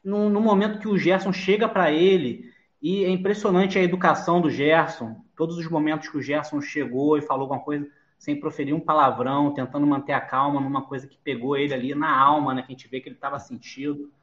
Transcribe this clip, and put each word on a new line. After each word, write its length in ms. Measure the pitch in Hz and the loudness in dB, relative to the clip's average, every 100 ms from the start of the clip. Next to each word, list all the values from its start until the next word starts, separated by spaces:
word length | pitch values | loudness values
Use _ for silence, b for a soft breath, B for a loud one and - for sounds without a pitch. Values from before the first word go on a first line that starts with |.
no, 260 | 196 208 208 | -6 0 2
no 100 | 202 | 2
momento 380 | 220 196 208 208 | 4 4 2 -2
que 100 | 220 | -2
o 80 | 196 | 0
Gerson 360 | 147 185 196 | 4 2 0
chega 340 | 185 - 208 220 | -4 0 2 2
pra 240 | - 170 | 2 2
ele, 600 | 151 185 190 131 - B B B _ | 4 4 4 0 -6 B B B _
e 240 | 160 196 | -4 0
é 60 | 185 | 0
impressionante 680 | 185 185 208 214 185 190 190 | 0 0 0 2 4 4 4
a 40 | |
educação 560 | 180 180 175 147 - 175 | 2 2 2 2 2 2
do 120 | 160 | 2
Gerson, 640 | 131 147 160 151 - 113 113 - - | 2 4 4 2 -2 -10 -12 -14 -6
todos 220 | 165 170 | -4 -4
os 100 | 160 | -4
momentos 400 | 165 151 151 - | -2 0 -2 -6
que 100 | 151 | -8
o 40 | |
Gerson 400 | 123 147 147 147 | -4 -4 -4 -6
chegou 560 | 143 151 127 123 147 151 | -6 -6 -4 0 2 2
e 40 | |
falou 200 | 147 135 | 0 -4
alguma 160 | 135 135 | -2 -6
coisa 260 | - 147 147 b b b | -4 -6 -6 b b b
sem 200 | - 147 | -6 -6
proferir 360 | 156 151 143 156 | -6 -6 -4 -4
um 40 | |
palavrão, 720 | 156 156 139 117 123 139 147 139 | 0 2 4 2 -2 0 0 0
tentando 320 | 127 147 147 | -6 0 2
manter 260 | 139 135 | 2 0
a 80 | 135 | -4
calma 400 | - 131 143 143 | -2 0 0 0
numa 220 | 135 139 | -2 -4
coisa 240 | 135 135 135 | -6 -10 -12
que 100 | _ | _
pegou 400 | - 123 123 143 | -8 -6 -2 -2
ele 160 | 143 | -2
ali 220 | 135 127 143 | -2 -4 -2
na 200 | 156 131 | 0 4
alma, 380 | 139 151 143 | 4 4 0
né, 80 | 127 | -4
que 60 | 127 | -6
a 40 | 131 | -14
gente 120 | - | -12
vê 140 | 131 | -12
que 80 | 143 | -12
ele 60 | 127 | -12
tava 240 | 139 143 | -10 -10
sentido. 720 | - 117 - - 143 143 - _ | -12 -16 -16 -10 -8 -8 -10 _